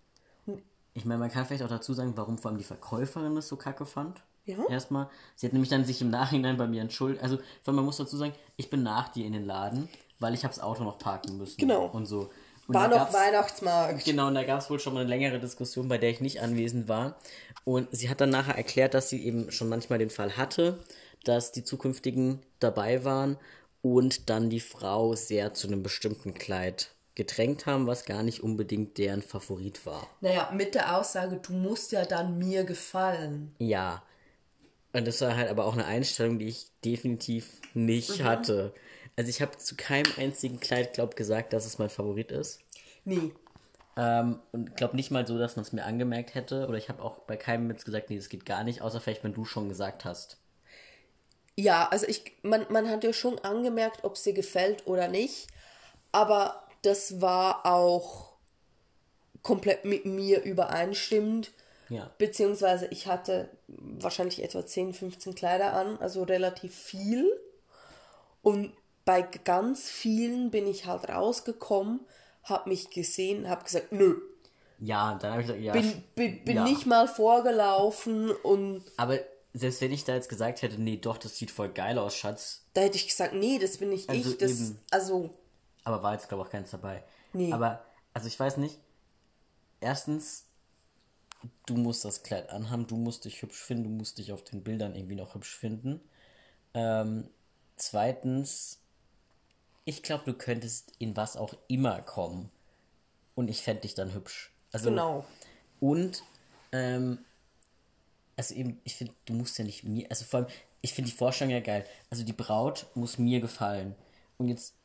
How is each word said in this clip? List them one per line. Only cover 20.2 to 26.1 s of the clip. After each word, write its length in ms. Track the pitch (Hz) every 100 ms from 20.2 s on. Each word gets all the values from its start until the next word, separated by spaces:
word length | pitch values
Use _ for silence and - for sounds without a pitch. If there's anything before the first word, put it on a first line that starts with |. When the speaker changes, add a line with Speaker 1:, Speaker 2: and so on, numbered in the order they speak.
| 101 113
Speaker 1:
hatte, 420 | 131 - 170 180 - - - - -
dass 260 | 120 120
die 120 | 123
zukünftigen 760 | 117 135 131 131 131 127 127 135 - -
dabei 440 | 120 107 104 127
waren 340 | 135 135 139 139 - - _ _
und 480 | 127 123 127 - -
dann 200 | 110 113
die 100 | 113
Frau 540 | - - 95 104 117 110
sehr 380 | - 104 104
zu 140 | - 98
einem 160 | 98
bestimmten 500 | 95 - 107